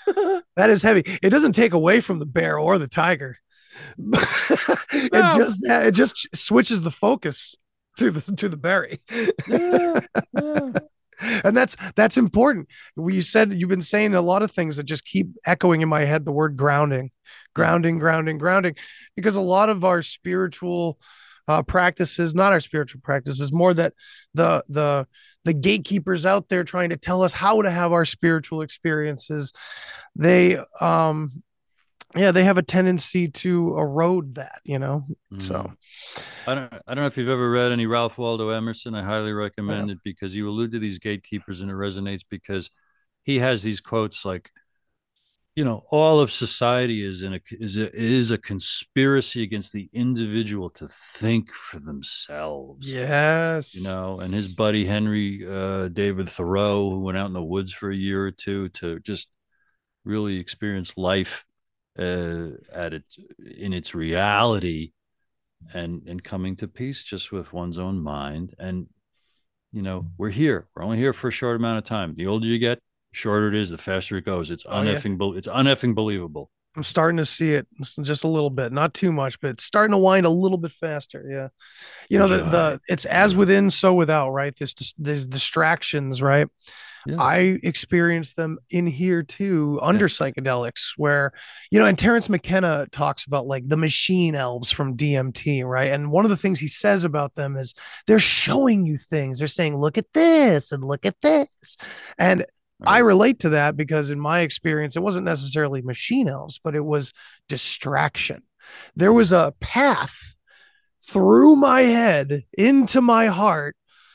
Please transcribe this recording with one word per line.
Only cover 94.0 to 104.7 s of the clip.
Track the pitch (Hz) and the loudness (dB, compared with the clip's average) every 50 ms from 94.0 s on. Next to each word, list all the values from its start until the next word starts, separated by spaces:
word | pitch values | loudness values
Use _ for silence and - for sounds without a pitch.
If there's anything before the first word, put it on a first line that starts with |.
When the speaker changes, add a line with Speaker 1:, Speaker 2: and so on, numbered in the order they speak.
| - - 185 180 175 165 151 | 2 2 2 2 2 2 0
Speaker 2:
elves | 139 131 123 123 123 120 - | -2 -4 -4 -6 -4 -4 -4
from | - - 143 135 123 | -2 -2 -2 -4 -2
D | 113 147 147 143 | -2 0 0 0
M | 131 131 131 | 0 0 -2
T, | 113 - - 151 143 131 | -6 -4 -4 -2 -2 -2
right? | 127 127 127 127 139 135 | -2 -2 -2 0 0 0
And | 139 143 147 147 | -2 -2 -2 0
one | 147 185 214 | 2 2 4
of | 220 | 4
the | 202 | 2
things | 147 - 196 185 131 | 0 0 -2 -2 -2
he | 156 143 | -2 -2
says | - - - 208 202 190 170 | -2 0 2 2 2 2 0
about | 165 143 151 143 135 - | -2 -2 -2 -4 -4 -6
them | - 143 139 139 | -6 -6 -6 -6
is | 135 131 - - - - - - - _ | -6 -6 -8 -10 -12 -18 -20 -20 -6 _
they're | - 220 214 | 4 6 6
showing | - - - - - - - 269 269 247 220 196 180 | 6 4 2 0 0 0 2 2 4 4 4 4 2
you | 156 151 139 | 0 -2 -4
things. | - - 165 151 135 135 131 123 | -4 -4 -4 -2 -2 -4 -4 -4
They're | 156 147 | -4 -2
saying, | - - 170 151 147 139 | 0 0 0 0 0 0
"Look | 147 156 - | -2 0 0
at | 143 - - | -2 -4 0
this | - 311 330 330 330 311 277 226 165 143 - - | 2 4 6 6 6 6 6 6 4 4 2 -2
and | 151 139 131 | -6 -6 -4
look | 135 143 - - | -4 -4 -2 -2
at | 196 - - | -4 -4 0
this." | - - - 294 285 - _ _ - - - - - - - - - - - - | 2 4 4 4 2 -2 _ _ -12 -12 -12 -10 -12 -18 -18 -18 -20 -18 -4 0
And | 165 185 185 175 - - _ _ _ _ _ _ - | 2 2 4 2 0 -6 _ _ _ _ _ _ 2
I | - 202 | 4 6
Speaker 1:
Right. | 240 240 | 6 8
Speaker 2:
relate | 220 190 190 214 262 247 - | 8 8 8 6 4 4 2
to | - 160 | 0 2
that | 151 147 143 151 151 143 | 2 4 2 2 0 -2
because | 156 139 156 151 147 139 | -4 -2 -2 -2 -2 -2
in | 147 143 | -4 -4
my | 147 147 165 175 | -2 0 0 0
experience, | 170 143 - - - 160 | 0 0 -2 -2 -2 -2